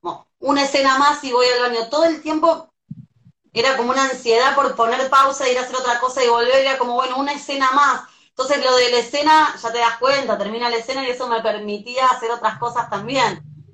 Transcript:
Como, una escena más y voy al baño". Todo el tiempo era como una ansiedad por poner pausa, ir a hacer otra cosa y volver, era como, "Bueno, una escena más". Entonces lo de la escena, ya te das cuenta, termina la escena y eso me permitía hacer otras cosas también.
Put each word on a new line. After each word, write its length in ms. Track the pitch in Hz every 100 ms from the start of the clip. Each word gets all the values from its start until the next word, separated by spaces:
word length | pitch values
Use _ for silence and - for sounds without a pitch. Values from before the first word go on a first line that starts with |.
Como, 280 | 175 - _ _
una 240 | 269 277
escena 340 | 277 285 269 262
más 240 | 285 294
y 80 | 269
voy 140 | 240 247
al 120 | 247 247
baño". 180 | 233 226
Todo 140 | 294 330
el 160 | 311
tiempo 500 | 311 311 330 320 - _ _ - - _ _ _ _
era 240 | - 262 262
como 140 | 240
una 140 | 262 269
ansiedad 440 | 254 233 226 269
por 200 | 277 262 -
poner 320 | 233 247 262
pausa, 380 | 277 277 269 262
ir 100 | 247
a 40 |
hacer 140 | 247 254
otra 220 | 247 240
cosa 240 | 254 277
y 40 | 240
volver, 280 | 233 240 269
era 220 | 269 262
como, 160 | 240
"Bueno, 220 | 240 254 254
una 140 | 277
escena 380 | 285 - 277 262
más". 300 | 277 277 254 - _ _
Entonces 360 | - 262 285
lo 100 | 254 254
de 140 | 247
la 80 | 240
escena, 560 | 233 285 294 311 302 -
ya 100 | 233
te 60 | 233
das 200 | 233 226
cuenta, 400 | 262 277 262 196
termina 320 | 202 226 240
la 60 | 233
escena 300 | 226 262 262
y 40 |
eso 160 | 247 247
me 140 | 226
permitía 640 | 220 208 208 208 220 247 262
hacer 240 | 254 226
otras 280 | 233 220 214
cosas 300 | 240 240 214
también. 540 | 202 214 269 233 170 - - -